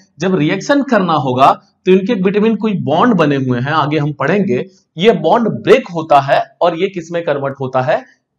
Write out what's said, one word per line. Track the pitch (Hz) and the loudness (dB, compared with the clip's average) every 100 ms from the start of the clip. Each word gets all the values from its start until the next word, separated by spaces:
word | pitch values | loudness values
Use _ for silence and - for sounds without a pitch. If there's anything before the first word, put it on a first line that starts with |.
| _ - | _ -8
जब | 175 185 | -2 0
रिएक्शन | 151 190 - 285 | 0 -2 0 -2
करना | 269 220 180 | 2 0 0
होगा | 156 135 123 143 202 _ _ - | -2 -2 2 2 2 _ _ 2
तो | |
इनके | 190 190 240 | 2 2 0
between | 185 202 220 220 | 0 0 0 0
कोई | 220 185 | -2 -4
बॉन्ड | 131 156 240 202 | -2 2 2 2
बने | 151 139 | 2 0
हुए | 131 123 | -2 -2
हैं, | 131 | -2
आगे | 156 143 151 | -2 0 -2
हम | 147 | -2
पढ़ेंगे, | 147 135 202 190 185 - _ _ - | -2 -2 0 0 -4 -6 _ _ -2
यह | 208 190 | 0 2
बॉन्ड | 156 214 220 117 | 2 0 0 -2
ब्रेक | - 247 - | 2 2 2
होता | 170 156 143 | -8 0 2
है | 135 160 - _ | 2 0 -2 _
और | 170 165 | -2 -2
ये | 190 | -4
किस | 190 160 | -6 -8
में | 170 165 | -6 -4
कन्वर्ट | 143 135 135 | -4 -6 -6
होता | 131 131 | -4 -2
है? | 127 202 254 _ _ | -2 -2 -6 _ _